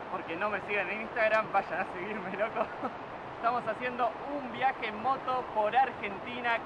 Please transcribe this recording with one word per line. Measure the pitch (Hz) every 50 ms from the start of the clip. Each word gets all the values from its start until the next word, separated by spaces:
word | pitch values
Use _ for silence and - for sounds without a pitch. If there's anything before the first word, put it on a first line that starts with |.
| - -
porque | 262 - - - 165
no | 175 202 214
me | 208 190 190
siguen | - 208 208 185 180
en | 196 214
Instagram, | 226 220 - 240 220 220 214 220 214 170 165
vayan | 196 - - 165 165
a | 190 - -
seguirme, | 180 175 208 214 220 185 185 190
loco. | 185 208 226 214 226 214 - - - - 233 - -
<laughs> | - - - - - - -
Estamos | - - 233 247 240 -
haciendo | 226 214 - 247 254 247 240 247 226 - - - 277 285
un | 294 262 247 226
viaje | 240 254 269 262 - 254 220
en | 214 214 220
moto | 254 269 262 - 262 254 254 240 - -
por | 214 214 208 214
Argentina | 247 269 247 233 - - 202 196 - - 247 240 247 240 240 233 226 -